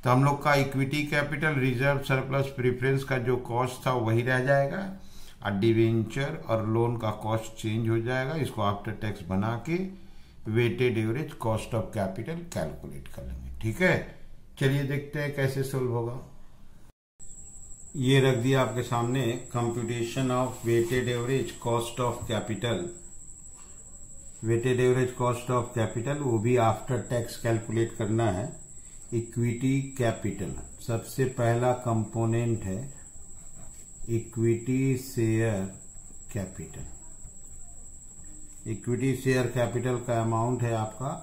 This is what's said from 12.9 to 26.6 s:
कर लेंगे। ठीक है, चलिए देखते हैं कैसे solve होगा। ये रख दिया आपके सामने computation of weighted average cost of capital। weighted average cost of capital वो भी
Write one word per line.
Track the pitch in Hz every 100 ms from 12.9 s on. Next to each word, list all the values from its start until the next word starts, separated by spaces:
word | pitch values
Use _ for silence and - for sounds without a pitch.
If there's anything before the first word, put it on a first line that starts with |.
| - -
कर | -
लेंगे। | 62 - - -
ठीक | 107 139
है, | 180 120 - - - - - -
चलिए | 135 139
देखते | 135 143 - 151
हैं | 143 139
कैसे | 135 135
solve | 131 135 127
होगा। | 117 117 - - - - - - - - - _ _ - - - - - - - 156
ये | 127 135
रख | 135 117
दिया | 123 135
आपके | 123 120
सामने | 120 117 120 131 117 127 -
computation | 123 117 120 110 120 117 135 131
of | 127 127 110 117
weighted | 117 117 127 123 120
average | 120 135 - - 120
cost | 117 113 -
of | 120 113 -
capital। | 107 - 101 120 98 87 - - - - - - - - - - - - - - -
weighted | 110 117 127 123 127
average | 127 127 -
cost | 123 117 -
of | 123 113 120
capital | 110 120 117 147
वो | 139 110
भी | 110 123